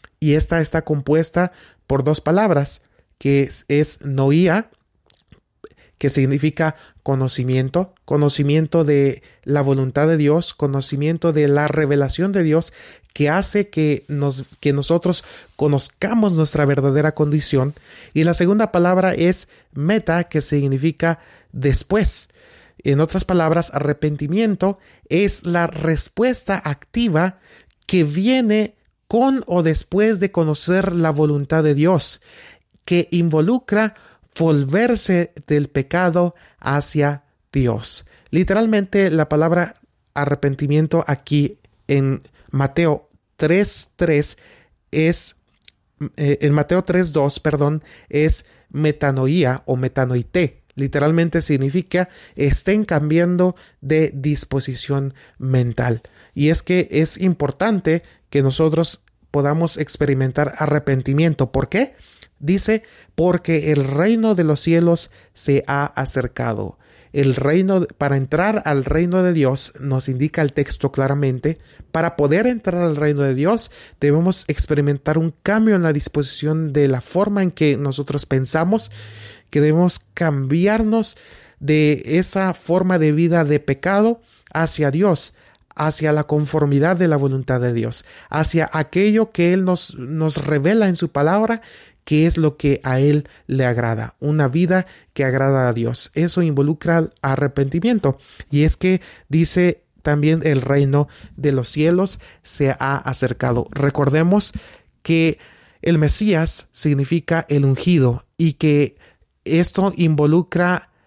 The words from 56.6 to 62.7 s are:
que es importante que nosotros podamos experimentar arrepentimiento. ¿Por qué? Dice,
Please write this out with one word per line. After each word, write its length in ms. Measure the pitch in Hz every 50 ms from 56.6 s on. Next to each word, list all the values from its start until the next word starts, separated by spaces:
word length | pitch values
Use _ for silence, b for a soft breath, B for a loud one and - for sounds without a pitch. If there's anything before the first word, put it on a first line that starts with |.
| -
que 240 | - 180 180 - -
es 260 | - 147 160 156 - -
importante 840 | 185 185 170 - 147 131 - - 185 226 214 185 - 160 160 170 b b b b b b
que 140 | - 143
nosotros 640 | 135 135 131 - 160 160 151 156 165 - - - _ _ _ _ _ _
podamos 460 | - 147 139 143 151 160 170 160 -
experimentar 800 | - 151 - - - 151 139 139 131 135 131 120 143 147 143 - -
arrepentimiento. 960 | 151 147 147 147 - 139 135 131 123 135 135 147 165 165 147 - 135 117
¿Por 160 | - 135 - -
qué? 260 | - 202 269 - B B B B B B B B B -
Dice, 420 | 143 151 190 190 - -